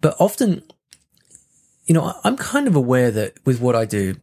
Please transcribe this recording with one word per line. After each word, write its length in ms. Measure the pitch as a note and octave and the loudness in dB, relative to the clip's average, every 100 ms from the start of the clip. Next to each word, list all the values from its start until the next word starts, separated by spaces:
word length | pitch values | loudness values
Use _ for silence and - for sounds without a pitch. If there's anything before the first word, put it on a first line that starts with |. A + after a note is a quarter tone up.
But 140 | D#3 - | -2 2
often, 420 | F#3 - A#3+ E3+ - _ _ _ _ _ _ - _ _ _ _ - | 0 2 -2 -2 -6 _ _ _ _ _ _ -20 _ _ _ _ 0
you 100 | E3 | 0
know, 80 | |
I, 100 | F3 - | 0 -4
I'm 140 | G3+ C4 | -4 -4
kind 300 | - C#4 C#4+ | -4 -2 2
of 80 | D#3+ | 2
aware 340 | B2 B2+ B2 | 2 2 2
that 240 | G#2+ G#2+ - | 0 -6 -4
with 160 | - B2 | -2 0
what 160 | B2 A#2 | 0 0
I 100 | A2+ | 0
do 300 | G#2 G2 F#2+ | -2 -2 -6